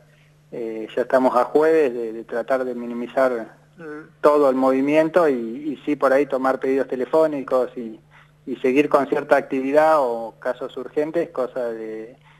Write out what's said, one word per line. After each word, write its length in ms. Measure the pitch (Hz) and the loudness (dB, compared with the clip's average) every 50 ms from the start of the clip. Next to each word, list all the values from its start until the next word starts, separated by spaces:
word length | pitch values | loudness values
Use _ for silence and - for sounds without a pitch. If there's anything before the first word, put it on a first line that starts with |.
| _ _ _ _ _ _ _ _ _ _ - | _ _ _ _ _ _ _ _ _ _ -12
eh, 360 | - 117 113 110 110 110 - - | -10 -8 -8 -8 -8 -10 -8 -4
ya 80 | - 120 | -4 -2
estamos 320 | 120 - 131 131 127 - | 2 2 4 4 4 4
a 80 | 123 123 | 2 0
jueves, 500 | - - 151 156 160 160 160 151 131 120 | 2 2 2 4 4 4 4 4 2 0
de, 180 | 123 117 113 110 | -4 -6 -6 -8
de 120 | 113 110 | -10 -12
tratar 400 | - 127 117 113 - 135 131 131 | -8 -6 -6 -2 -2 -2 -2 -2
de 100 | 127 123 | -4 -6
minimizar 880 | 120 120 120 120 120 120 117 - - 131 131 127 117 113 110 - _ _ _ _ - 170 156 151 151 156 - _ _ | -8 -8 -8 -8 -8 -8 -6 0 0 0 0 0 -4 -8 -10 -16 _ _ _ _ -20 -16 -14 -14 -14 -16 -20 _ _
todo 280 | - 156 147 147 147 135 | 2 4 4 6 4 4
el 40 | 131 | 4
movimiento 760 | 131 135 131 131 135 135 143 147 156 160 160 156 185 170 156 | 4 2 2 2 2 2 2 2 2 2 4 2 2 4 4
y, 40 | 135 | 2
y 480 | 120 117 113 117 135 151 156 135 - - | 0 -4 -6 -8 -8 -8 -8 -8 -8 -4
sí 120 | - 147 | -4 -4
por 160 | 143 147 135 131 | 0 2 2 4
ahí 140 | 135 147 | 2 2
tomar 340 | 147 - 131 131 131 131 127 | 0 -2 -2 0 0 0 0
pedidos 260 | - 135 135 135 127 | 0 -2 0 0 -2
telefónicos 920 | - - 123 127 - - 160 160 156 151 139 127 - 131 127 123 120 - | -2 -4 -6 -4 0 2 2 2 2 0 -4 -6 -2 0 0 0 -2 -4
y, 220 | 131 120 110 110 - _ _ _ - - _ _ _ _ | -10 -12 -12 -12 -16 _ _ _ -20 -20 _ _ _ _
y 80 | - 123 | -10 -10
seguir 320 | - - 131 127 143 147 147 | -2 0 2 2 2 2 4
con 200 | - 147 135 - | 2 2 2 2
cierta 280 | 147 147 139 - 151 | -2 -2 2 2 2
actividad 600 | 139 135 - 143 131 131 135 139 151 156 160 160 151 | 2 2 0 -4 -4 -2 2 4 4 6 6 4 4
o 360 | 139 120 117 113 117 110 - - | 2 0 -2 -4 -6 -8 -12 -8
casos 380 | - 127 123 - 139 123 - | -6 -6 -6 -6 -8 -10 -10
urgentes, 540 | 135 127 - - 151 147 156 160 170 165 - | -10 -12 -6 -4 -4 -4 -2 -2 -4 -4 -4
cosa 420 | - - 127 120 - 131 123 117 113 | -4 -6 -6 -4 -4 -6 -6 -6 -6
de, 440 | 113 110 110 110 110 110 113 131 _ _ - - _ | -8 -10 -10 -10 -12 -12 -14 -18 _ _ -20 -20 _